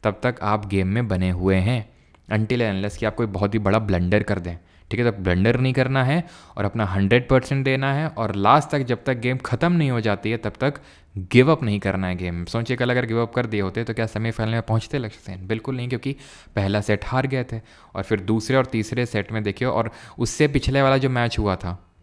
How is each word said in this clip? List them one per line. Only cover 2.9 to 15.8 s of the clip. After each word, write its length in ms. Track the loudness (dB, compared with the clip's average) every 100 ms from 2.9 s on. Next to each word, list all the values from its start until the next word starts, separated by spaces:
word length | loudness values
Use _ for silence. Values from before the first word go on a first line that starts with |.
| -2
कि 100 | -4
आप 80 |
कोई 120 | 0 -2
बहुत 280 | 0 0
ही 40 | 0
बड़ा 200 | 2 2
ब्लंडर 440 | 2 0 2 2
कर 160 | 0 -4
दें, 180 | -4 -12 _ -20 -8
ठीक 100 | -2
है। 100 | 0
तो 120 | 0
ब्लंडर 380 | 0 4 4 4
नहीं 120 | 2
करना 320 | 2 0 2
है 200 | 2 0 -2 -14 -16 -4
और 80 |
अपना 200 | -4 0
हंड्रेड 440 | 0 2 4 4 4
परसेंट 360 | 2 2 -2
देना 300 | 0 0 0
है, 140 | -2 -2
और 260 | -4 -4
लास्ट 360 | 2 6 6 4
तक 80 | -2
जब 260 | 0 -2
तक 140 | -2 -2
गेम 180 | -2 -4
ख़त्म 360 | -4 0 2
नहीं 180 | 2 2
हो 100 | 0
जाती 300 | 0 0 -2
है 60 | -4
तब 160 | -6 -2
तक 140 | -4 -4 -16 -20 _ -12
गिव 340 | 4 6 6
अप 100 | 4
नहीं 180 | 2 -2
करना 260 | -2 -2 -2
है 100 | -4
गेम। 280 | -4 -6
सोचिए, 320 | -6 -6 -4 -2
कल 140 | 0
अगर 160 | 0 0
गिव 160 | 0
अप 120 | 0
कर 120 | -2 -2
दिए 140 | -2
होते 240 | -2 -4
तो 100 | -4
क्या 120 | -4 -4
सेमीफाइनल 460 | -2 -4 -2 -2
में 100 | -2
पहुंचते 360 | 0 -2 0 -6
लक्ष्य 220 | -6 -12 -16
सेन? 200 | -14 -6
बिल्कुल 300 | -6 -4
नहीं, 120 | -6